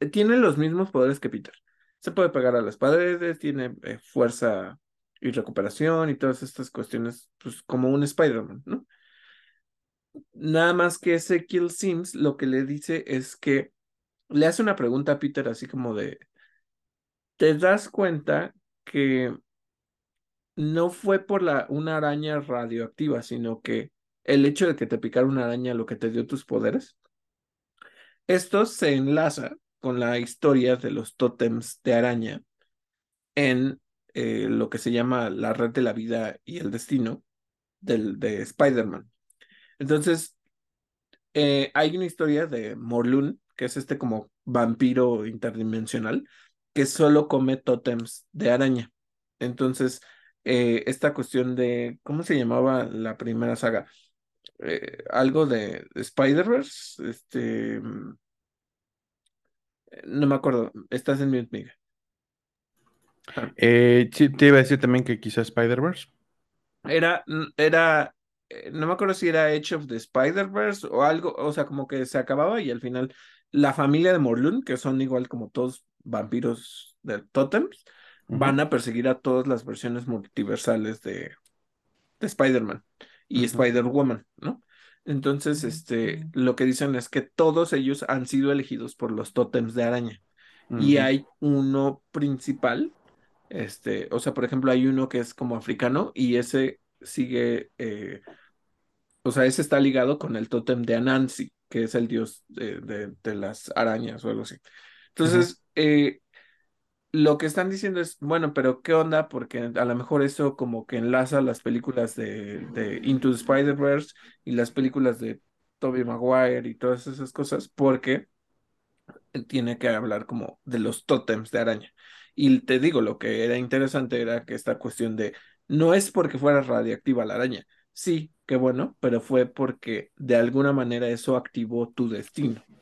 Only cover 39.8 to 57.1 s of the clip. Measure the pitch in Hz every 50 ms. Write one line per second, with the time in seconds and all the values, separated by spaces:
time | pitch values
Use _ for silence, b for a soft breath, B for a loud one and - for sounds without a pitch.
39.8 | 143 131 151 151 151 180 165 160 160 - _ _ _ _ _ _ _ _ _ _
40.8 | _ _ _ _ _ _ _ _ _ _ - 151 147 143 139 139 139 - - 143
41.8 | 156 156 170 185 185 170 170 - 165 151 147 147 170 160 135 117 107 107 107 110
42.8 | 117 117 120 120 120 120 131 139 139 156 - - _ _ _ - 131 127 - 139
43.8 | - - - - 135 120 110 110 104 - _ _ _ 127 123 120 117 113 113 -
44.8 | 135 123 123 131 123 123 120 110 107 110 113 110 - 117 107 113 110 110 110 113
45.8 | 113 113 - 117 110 110 123 277 294 b b b b b b _ _ _ _ 147
46.8 | 139 135 - - 160 147 147 147 147 151 147 135 131 131 131 131 - - 123 120
47.8 | - 127 120 117 113 110 - - - _ - 147 107 117 120 127 135 131 127 120
48.8 | 117 - _ _ _ _ _ _ _ _ _ _ - 123 123 - 135 131 127 -
49.8 | 135 127 127 b b b b b b b b _ _ - 127 123 123 120 117 110
50.8 | - 127 131 - - 147 147 143 131 - - 127 127 127 127 127 123 120 123 120
51.8 | 120 120 127 - _ - 147 156 170 - 170 139 123 117 120 123 127 135 131 127
52.8 | 117 - - 110 113 110 110 - - 117 113 113 120 117 117 117 - 120 113 104
53.8 | b b b b b b _ _ _ _ _ _ _ - - - - 73 82 -
54.8 | - - - - - - - - 131 135 131 156 156 139 123 113 104 98 85 -
55.8 | - - - - - - - - 135 135 143 160 185 220 240 269 277 - - -
56.8 | - - - - 139 127